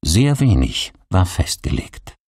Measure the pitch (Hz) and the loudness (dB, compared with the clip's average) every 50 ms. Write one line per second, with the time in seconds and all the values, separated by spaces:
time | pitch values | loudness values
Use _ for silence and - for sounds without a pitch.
0 | - 73 80 104 131 143 143 135 139 131 98 67 65 57 - - - - _ - | -2 0 2 2 2 2 2 2 2 4 4 4 2 0 -2 -8 -10 -10 _ -20
1 | _ _ - 95 92 90 - - 82 - - - - - 80 - - - - - | _ _ 0 0 0 0 0 -4 -4 -4 -4 -8 -4 -4 -4 -4 -6 -8 -16 -20
2 | - - - _ _ | -20 -20 -20 _ _